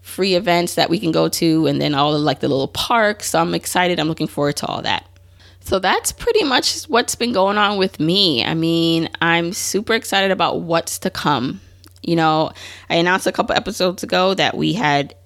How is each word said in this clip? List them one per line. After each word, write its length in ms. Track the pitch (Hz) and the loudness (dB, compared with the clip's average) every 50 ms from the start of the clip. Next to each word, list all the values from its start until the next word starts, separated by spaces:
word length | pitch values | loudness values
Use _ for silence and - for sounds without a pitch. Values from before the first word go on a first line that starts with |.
Free 340 | _ - - - 185 196 185 | _ -14 -4 -2 0 2 2
events 420 | 175 165 175 170 170 175 170 - | 2 2 2 2 2 2 0 0
that 120 | - 156 - | 0 0 0
we 100 | 170 175 | 0 0
can 140 | - 165 | 0 0
go 160 | 160 160 165 160 | 2 2 2 0
to, 380 | - - 170 165 160 160 160 | 0 0 2 2 2 4 2
and 160 | 139 139 139 | 2 2 0
then 120 | 143 147 147 | 0 0 2
all 180 | 139 143 151 | 2 2 2
the, 60 | 151 151 | 2 2
like, 220 | 151 151 135 - | 0 0 0 0
the 80 | - 135 | 0 0
little 200 | 139 135 135 - | 0 0 -2 -2
parks. 600 | - - - - 247 233 214 208 208 208 - - | -4 -8 -2 0 2 2 2 2 0 -2 -6 -2
So 120 | - 165 | 0 0
I'm 120 | 165 175 170 | 0 0 -2
excited. 460 | 170 - - - 185 180 180 180 165 | -4 -6 -2 0 0 2 2 0 0
I'm 80 | 151 156 | 0 -2
looking 180 | 160 - 156 | -2 -2 -4
forward 300 | 151 - - 147 143 147 | -6 -2 -2 -2 -2 -2
to 100 | - - | -4 -6
all 140 | - - - | -6 -6 -6
that. 260 | - - 101 - - - - - - - - - - - - - | -2 -2 -4 -4 -4 -12 -20 -20 -20 -20 -20 -20 -20 -20 -20 -20
So 180 | - - - 190 | -6 -2 -2 0
that's 340 | 185 185 226 453 - - | 2 0 0 0 -2 -4
pretty 320 | - - - 480 466 440 392 | -8 -4 -2 2 2 2 2
much 400 | 285 254 285 - - - - - | 2 0 0 0 0 -4 -4 -6
what's 300 | - 285 233 247 - - | 0 0 0 0 0 -4
been 200 | - 233 240 233 | -4 -4 -2 0
going 240 | 190 185 196 202 214 | 2 2 2 2 2
on 180 | 208 202 208 | 0 0 2
with 240 | 196 190 190 - - | 0 0 -2 0 -2
me. 420 | 151 156 175 202 202 180 147 117 | 0 2 2 4 2 2 2 0
I 120 | 104 - 165 | 0 0 -2
mean, 560 | 165 165 165 165 165 165 165 165 165 165 - - - | 0 0 0 2 2 2 2 2 0 -2 -4 -4 -2
I'm 320 | 165 170 165 170 170 170 | 0 2 2 2 0 -2
super 400 | 156 - - - - 185 214 - | -4 -6 -6 -4 -4 -4 -2 0
excited 380 | 220 220 - - - 190 190 196 | -2 -2 -2 -2 0 0 2 0
about 320 | 185 185 170 151 - - | 0 0 0 0 0 -2
what's 360 | 175 165 165 165 - - - - | -2 0 0 0 0 -2 -10 -6
to 100 | - 185 | -6 -6
come. 500 | - - - 160 147 123 117 143 - 196 - - - - - - - - | -6 -2 0 0 0 0 0 -4 -6 -10 -14 -20 -20 -20 -20 -20 -20 -12
You 140 | - - 170 | -4 0 0
know, 360 | 165 160 156 156 156 160 - - - - - - - - - | 2 4 4 2 2 0 -2 -4 -12 -18 -18 -20 -20 -6 -2
I 60 | - | 0
announced 320 | 170 170 180 185 190 - | 2 2 2 2 2 0
a 60 | - | -2
couple 220 | - - 180 - - | -2 -2 -2 0 0
episodes 480 | - - - 214 - 180 185 175 - | -2 -2 -4 -4 -2 -2 -2 -2 -4
ago 300 | - - - 180 185 190 | -6 -2 0 2 2 2
that 240 | 196 190 151 131 - | 2 2 0 0 0
we 160 | - 151 156 | 0 -2 -2
had 420 | 156 214 247 151 147 143 143 143 - - _ | 0 0 0 2 2 0 0 -4 -8 -20 _